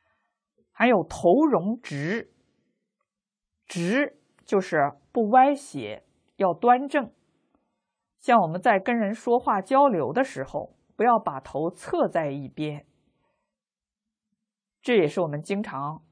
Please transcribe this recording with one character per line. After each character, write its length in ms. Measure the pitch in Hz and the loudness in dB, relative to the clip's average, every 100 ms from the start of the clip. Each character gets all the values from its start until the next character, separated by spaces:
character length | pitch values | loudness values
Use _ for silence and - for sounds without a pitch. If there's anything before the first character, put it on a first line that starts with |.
| _ _ _ _ _ _ _ | _ _ _ _ _ _ _
还 160 | - 233 | 0 2
有 160 | 214 | 2
头 420 | 165 - 175 226 311 | 0 0 4 4 4
容 340 | 196 185 240 | 2 0 -6
直， 520 | - 143 151 220 - _ _ _ _ _ _ _ _ _ _ _ _ _ - | -8 -8 -6 -6 -10 _ _ _ _ _ _ _ _ _ _ _ _ _ -12
直 540 | 175 170 247 285 - _ _ - | -6 -2 -2 -4 -8 _ _ -2
就 140 | 202 | -2
是 340 | 185 160 143 - _ | 0 -2 -2 -4 _
不 180 | 240 208 | -4 4
歪 260 | 254 269 277 | 4 4 2
斜， 480 | - 143 104 107 _ _ _ - | -8 -10 -10 -12 _ _ _ -4
要 180 | 190 | -2
端 340 | 165 240 247 277 | 2 2 2 0
正。 240 | 294 233 _ _ _ _ _ _ _ _ _ _ _ | -4 -4 _ _ _ _ _ _ _ _ _ _ _
像 200 | - 240 | 2 2
我 60 | 165 | 2
们 140 | 180 | 0
在 180 | - 196 | 2 2
跟 160 | - 233 | 0 -2
人 160 | 202 | -2
说 260 | 226 - 233 | -4 0 0
话 220 | 254 208 | 0 -2
交 260 | 190 262 285 | 0 4 4
流 240 | 180 123 | 2 -2
的 120 | 180 | -2
时 200 | 262 - | -4 -6
候， 320 | 135 147 - _ _ - | -10 -10 -12 _ _ -2
不 80 | |
要 140 | 233 226 | 2 2
把 220 | 180 135 | -2 -10
头 300 | - 139 160 | -8 -6 -6
侧 380 | 175 - 349 226 | -8 -6 -2 -2
在 220 | 170 151 | -2 -4
一 180 | 139 131 | -6 -10
边， 380 | - 151 147 - _ _ _ _ _ _ _ _ _ _ _ _ _ _ _ _ _ _ _ | -8 -8 -10 -18 _ _ _ _ _ _ _ _ _ _ _ _ _ _ _ _ _ _ _
这 140 | - 233 | 0 2
也 120 | 147 | 2
是 140 | 185 | 0
我 60 | 165 | -4
们 140 | 147 | -6
经 220 | 151 202 | -6 -6
常 400 | 220 135 143 156 - | -6 -8 -10 -12 -20